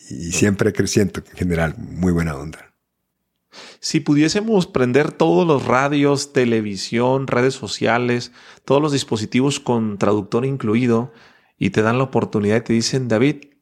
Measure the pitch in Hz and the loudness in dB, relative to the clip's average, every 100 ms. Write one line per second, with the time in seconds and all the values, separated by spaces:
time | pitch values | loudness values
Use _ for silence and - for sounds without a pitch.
0 | - 65 82 - 104 98 107 98 98 - | -16 -12 -6 0 0 2 0 0 0 2
1 | 98 - - - 92 82 80 65 64 78 | 0 -2 -12 -6 -2 0 -2 -4 -10 -2
2 | 92 85 82 69 76 76 - _ _ _ | 0 0 -2 -6 -12 -16 -20 _ _ _
3 | _ _ _ _ _ - - - - 160 | _ _ _ _ _ -20 -20 -14 -4 -2
4 | 147 147 156 202 220 214 170 - 123 127 | 2 2 2 0 0 0 0 0 2 2
5 | 156 - 165 170 175 139 117 123 143 147 | 2 2 2 4 4 2 2 2 2 2
6 | 143 139 139 135 123 117 107 98 - 117 | 2 2 0 0 2 0 -2 -6 -4 -2
7 | 127 135 131 117 131 131 139 - 113 117 | 0 0 0 0 0 -2 -8 -4 0 0
8 | 123 120 - - - - - 139 151 139 | 0 -4 -6 -16 -20 -10 0 0 2 -2
9 | - 113 107 123 139 143 - 120 110 101 | -2 -4 -2 0 0 -2 -2 -2 -2 0
10 | 101 104 98 120 135 139 110 113 123 113 | 0 0 0 -2 -2 -4 0 0 2 0
11 | 123 - - _ _ - 98 110 107 120 | -2 -10 -20 _ _ -4 -2 0 0 0
12 | 131 123 104 107 101 113 117 117 113 135 | 0 -2 -2 -2 0 0 0 -2 0 -2
13 | 123 110 135 147 - _ | 0 2 2 -2 -10 _